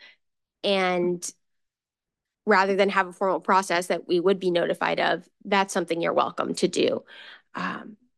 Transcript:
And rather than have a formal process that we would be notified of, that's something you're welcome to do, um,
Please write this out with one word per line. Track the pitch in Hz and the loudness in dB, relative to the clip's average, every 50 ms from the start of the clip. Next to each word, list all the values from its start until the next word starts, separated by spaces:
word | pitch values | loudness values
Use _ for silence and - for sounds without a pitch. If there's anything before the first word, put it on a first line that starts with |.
| - - - _ _ _ _ _ _ _ _ _ | -20 -20 -20 _ _ _ _ _ _ _ _ _
And | - 202 196 190 185 180 180 175 180 180 180 175 - - - _ _ _ _ _ _ _ _ _ _ _ _ _ _ _ _ _ _ _ _ _ - | -2 0 0 2 2 0 0 0 0 0 -2 -4 -6 -12 -14 _ _ _ _ _ _ _ _ _ _ _ _ _ _ _ _ _ _ _ _ _ 0
rather | 208 208 185 196 196 196 | 2 4 4 4 4 2
than | 190 196 196 | 2 2 2
have | 196 196 185 180 | 2 0 -2 -2
a | |
formal | 180 - 202 190 170 156 | -2 -2 0 0 0 0
process | - - 196 185 196 - 175 175 175 - | 0 2 2 2 2 2 -2 -2 0 -2
that | 180 165 - | -4 -4 -2
we | - 180 175 | 0 0 2
would | 160 190 196 185 | 4 2 2 2
be | 185 180 | 0 0
notified | 170 170 170 165 180 - 165 165 165 - | 2 2 0 0 -2 -2 0 -2 0 0
of, | - 165 165 170 - _ _ _ - | 0 0 0 -2 -6 _ _ _ -4
that's | 202 202 196 196 196 | 0 2 2 2 0
something | - 190 170 - 170 170 | -2 -4 -2 -2 -2 -2
you're | 170 - | -2 0
welcome | - 151 131 - - - - - 175 | 0 0 0 0 -2 -4 -4 -4 -2
to | - - 180 | -2 -2 0
do, | - - - 120 - - - - - - - - - - _ _ - | 0 2 0 0 0 -2 -6 -12 -20 -20 -20 -20 -20 -20 _ _ -10
um, | - 180 185 - - - - - _ _ _ _ | -8 -8 -8 -8 -10 -14 -16 -20 _ _ _ _